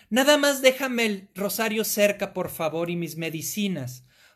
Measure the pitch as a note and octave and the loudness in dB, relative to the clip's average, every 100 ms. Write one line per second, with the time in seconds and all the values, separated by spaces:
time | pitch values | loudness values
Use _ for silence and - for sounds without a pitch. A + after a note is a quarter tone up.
0 | _ A#3 C4+ D4 C#4+ C4+ C4 C4 C4+ A#3 | _ 2 4 4 4 4 4 4 -2 0
1 | A3+ G3 - F3+ G3 - A3 G#3+ G#3 G#3+ | 0 -2 -8 -6 -4 -2 -2 0 -2 4
2 | G3+ G3+ F#3 F#3 F3 - D#3+ D#3+ E3+ F3 | 2 2 -4 -4 -6 -4 -4 -2 -2 -4
3 | D#3+ D#3 E3 D#3+ B2+ G#3+ G3+ E3 B2 - | -4 -6 -6 -6 -6 -2 -2 -2 -6 -12
4 | _ _ _ | _ _ _